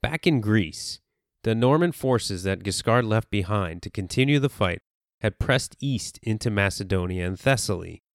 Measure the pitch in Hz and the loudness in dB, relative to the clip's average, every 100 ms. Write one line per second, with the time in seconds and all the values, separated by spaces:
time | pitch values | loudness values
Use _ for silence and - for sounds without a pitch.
0 | - 156 - 143 104 107 85 - - - | -2 0 2 2 4 2 2 -6 -12 -12
1 | _ _ _ _ - 113 123 151 175 156 | _ _ _ _ -2 2 4 4 2 0
2 | 131 123 - 92 95 95 98 95 - 120 | 0 0 0 -4 -2 -2 -2 -2 2 2
3 | 113 110 - 101 90 104 92 85 101 - | 4 0 0 -2 0 -2 -2 -6 -10 -8
4 | 92 - 135 147 135 - 98 87 _ _ | -6 0 4 4 2 0 -2 -2 _ _
5 | _ _ 110 - - 131 - - 139 123 | _ _ -4 -2 0 0 0 -8 -4 -4
6 | - - - 107 120 104 98 - 95 95 | -4 -10 -4 -2 0 2 0 -2 -2 -2
7 | 90 92 90 95 - 135 - 92 85 85 | -2 -2 -4 -2 0 0 0 -4 -6 -16
8 | _ | _